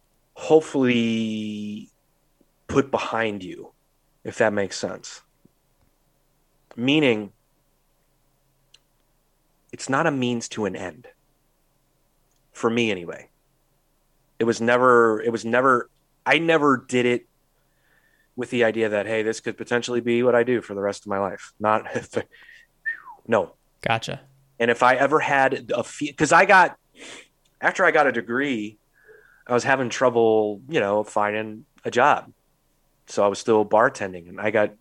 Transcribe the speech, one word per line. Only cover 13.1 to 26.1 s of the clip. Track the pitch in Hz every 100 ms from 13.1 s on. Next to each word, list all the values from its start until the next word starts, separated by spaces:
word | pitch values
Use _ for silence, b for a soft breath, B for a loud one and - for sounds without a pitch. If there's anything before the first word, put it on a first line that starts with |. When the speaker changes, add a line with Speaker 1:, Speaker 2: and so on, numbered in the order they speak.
| 69 - _ _ _ _ _ _ _ _ _ _ -
Speaker 1:
It |
was | 113 113
never, | 117 123 127 120 113 107
it | 117
was | 113
never, | 113 123 135 123 - _ _ _
I | - 147
never | 165 160 147 123 -
did | 123 120
it | 120 - _ _ _ _ _ _ _ _ _ _ -
with | 123
the | 123
idea | 113 110 110
that, | 104 101
"Hey, | 110
this | 110 110
could | - 107
potentially | 113 120 117 120
be | 117 120
what | 123
I | 120
do | 120 120
for | -
the | 101
rest | 101 98
of | 104
my | 98
life." | 98 101 - -
Not, | 104 107 - - - - - B B B
<laughs> | B _ - - - - -
no. | 113 85 _ _ _
Speaker 2:
Gotcha. | - 113 - - - _ _ -
Speaker 1:
And | 117
if | 120
I | 123
ever | 131 139 151
had | 139 143 135 127 117
a | 117
fe-, | - - 147